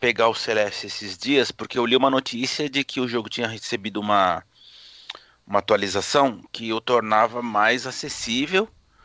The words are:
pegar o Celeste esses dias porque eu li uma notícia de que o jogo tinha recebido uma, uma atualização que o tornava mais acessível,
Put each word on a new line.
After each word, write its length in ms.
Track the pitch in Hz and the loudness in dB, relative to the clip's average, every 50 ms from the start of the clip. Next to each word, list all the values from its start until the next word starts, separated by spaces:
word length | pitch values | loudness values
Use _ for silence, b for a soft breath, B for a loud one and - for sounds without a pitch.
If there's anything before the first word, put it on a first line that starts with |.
pegar 280 | - 120 117 107 117 113 | 0 0 2 4 4 4
o 60 | 110 | 2
Celeste 520 | - - - 113 107 104 101 - - - | 2 -2 0 2 2 2 0 -2 -8 -10
esses 300 | 101 - - 107 101 92 | -10 -10 -10 -10 -12 -12
dias 340 | 87 - 120 143 135 120 - | -8 -2 2 2 2 2 2
porque 280 | - - 110 - - 123 | -2 -8 -10 -6 -2 -2
eu 80 | 120 | 0
li 100 | 117 123 | 4 4
uma 140 | 131 131 135 | 4 4 4
notícia 580 | 135 131 131 - - 117 127 131 - - 151 147 | 2 2 0 -2 -6 -4 -4 -4 -4 -4 -4 -4
de 160 | 131 143 139 | -2 -4 -4
que 160 | - - 135 | -4 -4 -4
o 80 | 127 123 | -4 -2
jogo 200 | 117 120 110 110 | -2 -4 -4 -4
tinha 180 | - - 120 110 | -6 -4 -4 -4
recebido 520 | 110 107 - - - 110 98 107 98 107 | -6 -6 -8 -6 -6 -6 -6 -4 -6 -4
uma, 420 | 104 104 104 101 95 90 85 80 - B B B B B B B B B B B B B B B B B B B B | -2 2 4 4 4 4 2 -2 -4 B B B B B B B B B B B B B B B B B B B B
uma 140 | - 101 101 | -2 -2 0
atualização 840 | 98 - 110 101 101 98 92 101 92 - - 147 139 135 110 92 - - - | 2 4 2 2 2 0 -2 -2 -2 2 2 4 4 4 2 -2 -12 -16 -14
que 200 | - 113 113 110 | -10 -6 -4 -4
o 80 | 113 | -4
tornava 600 | - - 123 117 110 110 107 107 113 113 113 123 120 | 0 2 2 2 2 4 4 4 4 4 2 -2 -6
mais 440 | 117 107 104 104 110 120 127 120 | -2 0 2 4 4 2 2 -2
acessível, 840 | 131 123 - - 147 - - - 120 113 127 139 156 185 190 220 226 _ _ _ b b b b | -6 -8 -8 -8 -10 -8 -8 -6 -4 -2 -2 -2 0 0 0 0 0 _ _ _ b b b b